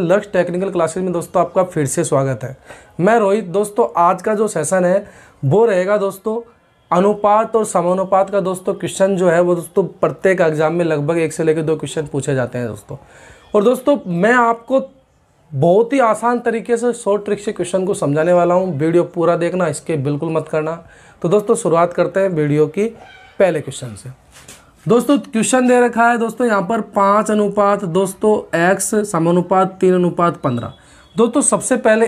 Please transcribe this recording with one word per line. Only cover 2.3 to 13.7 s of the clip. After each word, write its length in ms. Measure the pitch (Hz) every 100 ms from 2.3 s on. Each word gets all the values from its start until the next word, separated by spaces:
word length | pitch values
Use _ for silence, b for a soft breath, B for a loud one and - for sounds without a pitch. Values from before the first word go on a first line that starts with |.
| 123
है। 140 | 131 131 B B B -
मैं 180 | 185 233
रोहित। 260 | 202 208 180
दोस्तों 420 | 185 208 - 233 -
आज 240 | 170 185
का 120 | 220 214
जो 120 | 214
सेशन 380 | 170 147 190 175
है 200 | 190 202 B B B
वो 200 | 139 185 233
रहेगा 320 | 185 185 208
दोस्तों 380 | 196 190 220 220 233 b b b -
अनुपात 640 | 170 202 208 208 208 - 226
और 100 | 214
समानुपात 640 | 185 175 185 185 190 190
का। 100 | 202
दोस्तों 340 | 185 185 202
क्वेश्चन 420 | 190 170 - 190 190
जो 120 | 180
है 100 | 165
वो 140 | 180 170
दोस्तों 280 | 165 - 175
प्रत्येक 480 | - 160 143 190 180
एग्जाम 320 | 165 151 156
में 100 | 170 165
लगभग 320 | 156 143 170
एक 160 | 156
से 100 | 147
लेकर 180 | 160 156
दो 140 | 156 151
क्वेश्चन 320 | 143 - 147
पूछे 280 | 143 139 135
जाते 220 | 120 123
हैं 100 | 120
दोस्तों। 300 | 107 - 139 B B B B B 214
और 80 |
दोस्तों 340 | 208